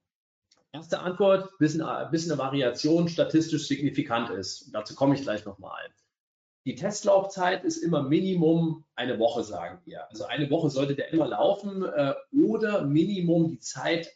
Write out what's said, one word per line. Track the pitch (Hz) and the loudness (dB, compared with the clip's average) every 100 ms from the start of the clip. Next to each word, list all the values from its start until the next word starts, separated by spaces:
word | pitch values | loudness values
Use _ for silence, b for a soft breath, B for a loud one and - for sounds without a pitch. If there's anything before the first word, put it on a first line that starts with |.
| _ _ _ _ _ _ _ | _ _ _ _ _ _ _
Erste | 143 165 170 | -16 -6 -4
Antwort, | 170 180 196 190 - - | -4 2 4 4 0 0
bis | 151 151 | 0 0
eine, | 120 123 - | -2 -4 -2
bis | 165 170 | -4 -2
eine | 143 | -2
Variation | 131 139 123 - 151 170 170 | -2 0 0 0 2 2 2
statistisch | - - 160 156 151 - | 0 2 2 2 -2 -2
signifikant | 135 139 147 - 117 117 | -2 0 -2 -2 -2 -2
ist. | 95 92 - - | -6 -8 -12 -10
Dazu | 107 - | -10 -10
komme | - 139 | 0 2
ich | 139 | 2
gleich | - 104 101 | 0 -6 -8
nochmal. | 95 85 82 85 _ _ _ _ _ _ _ 131 | -14 -14 -14 -14 _ _ _ _ _ _ _ -10
Die | |
Testlaufzeit | 120 196 208 208 196 196 196 180 185 | -6 -4 0 4 4 4 -2 -2 0
ist | 160 - | -2 -2
immer | 170 151 | 0 0
Minimum | 135 175 190 175 156 165 165 156 - | 2 2 2 4 4 4 2 -2 -8
eine | - 123 107 | -6 -4 2
Woche, | 117 120 | 0 0
sagen | 104 92 87 87 - | -6 -8 -10 -12 -16
wir. | - - | -16 -14
Also | 107 | -12
eine | - 135 139 | -6 -4 0
Woche | 165 151 | 0 0
sollte | 131 143 | 0 -2
der | 135 - | -2 -2
immer | 160 135 | 0 0
laufen, | 104 120 202 208 190 | 2 2 0 -4 -6
äh, | 185 147 139 - - 269 | -2 0 0 -2 -2 2
oder | 214 220 214 202 | 2 2 0 0
Minimum | 143 147 196 196 170 170 160 | 2 2 2 2 2 4 2
die | - | -2
Zeit | - 131 156 170 - | -10 -6 -2 -2 -4